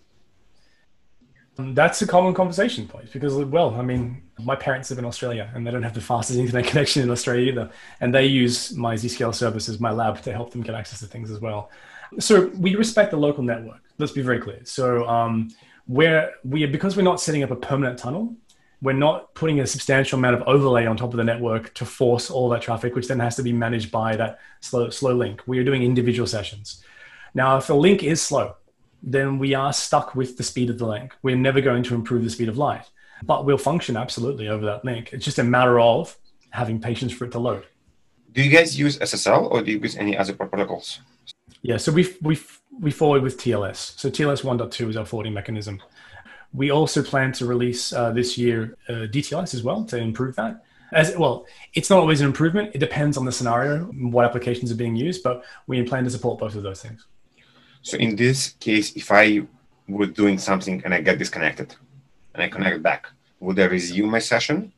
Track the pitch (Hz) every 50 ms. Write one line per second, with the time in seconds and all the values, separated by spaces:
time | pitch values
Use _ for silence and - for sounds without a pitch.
0 | _ _ _ _ _ _ _ _ _ _ _ _ _ _ _ _ _ _ _ _
1 | _ _ _ _ _ _ _ _ _ _ _ - 131 135 127 135 156 170 - -
2 | 214 175 175 180 185 185 180 190 185 175 170 180 208 240 - - 104 - - -
3 | - - - 135 139 143 135 139 143 135 139 170 170 131 110 120 123 127 127 127
4 | 120 117 123 - - - _ - 113 127 139 135 - 143 135 131 131 - 131 123
5 | 123 120 113 - 127 123 117 110 101 110 120 120 117 117 120 123 117 117 110 117
6 | - - 123 117 110 - 127 123 127 120 117 123 127 - - 156 143 - - 147
7 | 131 120 120 117 - - 120 123 127 131 127 120 110 - - - - - - -
8 | 135 123 123 135 135 139 139 131 123 123 120 - - - 226 135 120 117 113 107
9 | 113 120 - - 123 113 110 - 127 113 107 110 104 - 110 101 117 117 110 113
10 | 113 110 107 - - 131 104 110 120 - - 123 113 113 110 113 98 - - -
11 | 110 104 - 117 113 110 107 104 113 110 107 104 104 - - - - - - -
12 | - - - - - - 220 190 185 - - 190 170 190 190 208 226 - - 220
13 | 202 196 165 147 147 147 147 - 127 123 113 113 113 113 - - _ _ _ -
14 | 151 143 - 143 131 127 123 110 - 104 92 - - - - - 127 123 123 120
15 | 117 117 117 117 117 113 113 113 113 113 - _ _ _ _ _ _ - 123 135
16 | 160 165 160 156 156 - - - - 127 135 156 151 139 139 139 - 196 190 202
17 | 185 180 175 - - - 151 147 139 127 127 123 - - 139 135 139 123 123 -
18 | - 123 143 185 226 233 233 - _ _ _ _ _ _ _ _ 131 131 135 135
19 | 147 151 156 - - - - - 160 160 151 143 131 - - 131 - - 139 135
20 | 139 - - 131 127 123 120 120 - 131 135 143 139 135 123 117 113 113 113 110
21 | 123 120 120 117 113 117 117 120 120 117 110 110 113 - - - 120 110 - -
22 | 135 120 120 117 - - - 131 127 123 120 113 - - 117 113 - 123 123 127
23 | 120 - 135 123 117 117 113 - 127 120 120 117 117 117 117 117 110 - - 117
24 | 110 113 110 110 113 107 - - - - - _ - - - 123 120 113 - -
25 | 139 127 123 123 123 - 104 - - - 127 127 127 135 139 131 123 123 127 123
26 | 120 123 117 120 117 - - 110 98 - - 104 104 - - - - - - -
27 | - - - - - - - 139 131 131 135 131 135 - 156 143 156 190 202 190
28 | - 143 165 151 - - 147 131 107 101 - - _ _ _ _ _ _ _ _
29 | - 131 127 135 139 135 139 135 135 139 135 131 135 143 139 - - - - 151
30 | 156 - - 131 131 123 - - 120 - - 127 123 120 117 110 120 110 107 104
31 | 131 131 - - - 131 127 127 127 135 131 135 131 139 120 120 123 123 123 117
32 | 113 - 127 120 117 113 113 - 120 110 110 131 147 131 107 - - - _ _
33 | _ - - - - - 151 - 139 139 143 135 - 139 160 175 - - 123 110
34 | 120 - - - 117 127 - 117 107 104 107 107 107 107 101 - - 131 120 113
35 | 110 - - - - 147 - - 123 120 123 123 127 123 120 120 117 117 113 143
36 | 170 - - - - - _ _ _ _ - - 120 110 113 110 - 120 117 -
37 | 131 120 - - 123 120 - 117 117 123 107 98 - - _ _ _ _ _ _
38 | _ _ _ _ _ _ - 131 139 143 147 165 165 160 139 135 143 147 139 -
39 | - - - 98 - 95 117 139 - - - 120 107 107 107 104 107 113 - -
40 | 104 104 98 98 98 95 95 - 98 95 - 98 95 87 87 85 - - - -
41 | - _ _ _ _ - - _ _ - - _ - 120 117 107 - - 147 170
42 | 180 - - - 156 151 160 - - - - _ _ _ 277 254 180 151 135 -
43 | 160 147 143 139 127 127 - - - 123 113 101 101 98 98 - - - - -
44 | - 135 131 - 151 147 143 - - 135 123 117 113 - - - 120 110 107 113
45 | 107 - - 110 104 110 107 101 98 - 113 107 101 107 101 98 - - _ -
46 | - - - - - - - - - _ - 131 135 143 139 151 156 139 - 151
47 | 131 - - 135 131 131 123 - 123 120 123 120 123 123 120 123 - - - 123
48 | 120 117 113 120 123 123 - 120 120 120 113 113 110 113 - - _ - 120 113
49 | 113 107 107 143 143 - - 202 185 - - 123 110 127 170 214 214 - - 117
50 | 117 113 110 - 131 131 127 - 110 113 226 - _ _ _ _ _ - - 160
51 | 156 165 202 175 160 131 113 - - - - - - - - 165 151 - 196 185
52 | 165 156 156 139 147 139 131 - 156 165 165 208 208 208 - 135 147 - - 147
53 | 147 147 143 135 127 127 123 - 127 120 117 120 131 143 147 156 175 214 - 139
54 | 123 120 117 120 120 120 - 120 - 123 120 120 127 120 113 110 120 117 113 113
55 | 131 170 180 - - 127 123 - - - - - - - 131 123 120 120 131 131
56 | 127 127 120 101 - 120 110 - 113 107 101 107 101 98 95 - - 113 113 110
57 | _ _ - - _ _ _ _ _ _ _ _ _ _ _ _ - - - -
58 | - 113 107 101 120 123 135 135 - - - - - 117 110 107 101 - - -
59 | - - 104 104 107 107 104 104 - - _ _ _ _ _ _ _ - 98 101
60 | 101 90 - - 104 101 98 92 - - 98 92 - 98 95 92 - 90 90 87
61 | 80 92 - 143 185 - - 92 80 71 - - 151 - - - _ _ - -
62 | - _ _ _ - - - - 87 87 - 95 95 92 85 80 80 82 71 -
63 | - - - _ _ _ _ _ 92 92 95 95 95 90 90 92 87 87 87 95
64 | 104 110 113 117 - - 120 117 - - 151 185 220 208 -